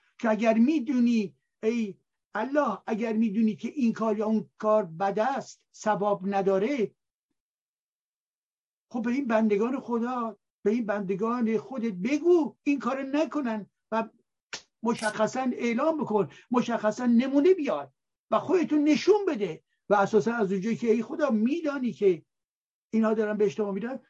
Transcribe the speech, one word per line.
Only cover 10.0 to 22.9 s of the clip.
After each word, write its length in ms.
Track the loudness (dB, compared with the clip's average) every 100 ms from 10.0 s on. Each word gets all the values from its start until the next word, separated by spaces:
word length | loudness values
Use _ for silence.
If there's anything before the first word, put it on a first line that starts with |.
| -4 -4 -6 -10 _ _
به 80 | -2
این 140 | -2 -2
بندگان 720 | -4 -4 -2 -2 -2 0 -2
خودت 360 | -4 -6 -6
بگو 640 | -4 -2 0 4 4 2 -4
این 160 | -4 -2
کارو 240 | -2 -4
نکنن 640 | -2 -2 -2 -2 -4 -6 -10 _ -6
و 180 | -4 -4 _ _ _ -18 -16 _ _
مشخصاً 640 | -4 -2 -2 -2 -2 -2 -4
اعلام 440 | -2 -2 0 0 -2
بکن، 320 | 0 0 -2 -6 -2
مشخصاً 540 | -2 0 0 -2 0 2
نمونه 480 | 4 4 4 4
بیار 400 | 4 2 -4 -6 _ _ _ -2
و 80 | -2
خودتون 440 | 2 2 2 2
نشون 420 | 4 4 4 4 4
بده. 360 | -2 -4 -6 _ _ 0
و 60 | 2
اساساً 380 | 4 2 2
از 180 | 0 0
اونجایی 240 | 0 -2 -2
که 140 | 2
ای 120 | 0
خدا 260 | 0 -2 0
می‌دانی 640 | 2 0 0 -4 -4 -4
که 320 | 0 2 2 _ _ _ _ _ _ -4